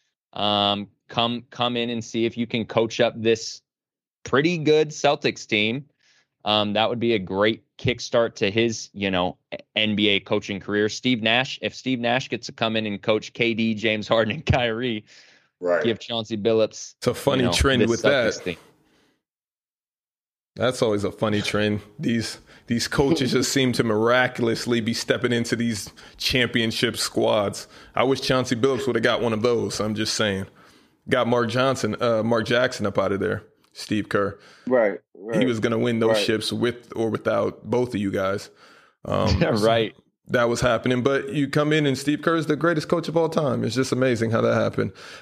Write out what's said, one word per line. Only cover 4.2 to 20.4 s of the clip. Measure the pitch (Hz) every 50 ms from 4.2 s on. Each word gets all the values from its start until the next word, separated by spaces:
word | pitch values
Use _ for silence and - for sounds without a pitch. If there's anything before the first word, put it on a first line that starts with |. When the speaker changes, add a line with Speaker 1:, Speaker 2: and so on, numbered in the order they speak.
| _
Speaker 1:
pretty | - - 135 147 170 180 165
good | 151 143 151 151 156 151
Celtics | 147 - - 143 147 147 - 131 - - - -
team. | 117 107 107 110 117 139 139 - _ _ _ _ _ _ _ _ _ _ -
Um, | 104 107 107 104 104 101
that | 104 110 104
would | 120 117
be | 107 117 117
a | 107
great | 92 85 95 95 104 110 110 - - _ _ -
kickstart | - - 120 117 - - - 120 117 110 -
to | - 110 101
his, | 101 113 117 117 110 - - - -
you | 101 101 98
know, | 95 90 90 92 - - _ _ - - - _ _
N | 107 110 107 104
B | 101 104 104
A | 101 98
coaching | - - 110 107 101 - 101 92
career. | - - 101 104 107 107
Steve | - - - 127 127 113
Nash, | 107 110 113 123 135 139 - -
if | - 107 -
Steve | - - 131 131 120
Nash | 117 117 117 131 131 -
gets | - 113 - -
to |
come | - - 120 113 110
in | 113 110 107
and | 101 98
coach | - - 107 107 104 - -
K | - 120 117 117
D, | 107 113 113 113
James | 104 101 113 107 107 101 -
Harden, | 113 113 110 107 107
and | 156 -
Kyrie, | - - 139 123 120 110 113 123 127 113 107 - _ - - - - - _ _ _ _ _
Speaker 2:
Right. | 87 87 87 85 -
Speaker 1:
give | 117 113 98
Chauncey | - - 120 113 113 - 113 104
Billups, | 98 113 113 113 110 104 - - - - - _
Speaker 3:
It's | - 127
a | 117
funny | - - 139 135 131 127
Speaker 1:
you | 120
know, | 87
Speaker 3:
trend | - - 139 135 123 107
Speaker 1:
this | 110
Speaker 3:
with | 117 110
Speaker 1:
Celtics | - 139 143 131 117 107 - -
Speaker 3:
that. | -
Speaker 1:
team. | 90 85 - - _ _ _ _ _ _ _ _ _ _ _ _ _ _ _ _ _ _ _ _ _ _ _ _ _ _ _ _ _ _ _ _ _ _ _